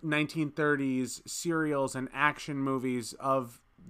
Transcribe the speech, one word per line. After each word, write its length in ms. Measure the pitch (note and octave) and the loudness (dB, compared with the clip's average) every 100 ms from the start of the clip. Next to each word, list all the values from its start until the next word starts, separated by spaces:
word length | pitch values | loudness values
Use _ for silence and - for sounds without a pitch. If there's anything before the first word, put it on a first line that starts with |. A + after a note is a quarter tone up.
nineteen 480 | D#3+ D3+ D3+ D#3+ D3 | -2 0 0 0 -2
thirties 720 | - D3+ C#3+ C3+ B2+ B2 - - | 2 2 4 2 0 -2 -6 -10
serials 720 | - E3+ D#3+ D#3 C#3 C3 C3 | -6 0 0 2 0 0 -2
and 140 | B2+ | -6
action 440 | C3+ D3 C#3 - C#3 | 2 2 2 -4 -2
movies 560 | C3+ C3 B2+ B2 A2 - | 0 0 0 -2 -4 -4
of 420 | C3+ C3+ A#2 - _ - | 0 0 0 -10 _ -20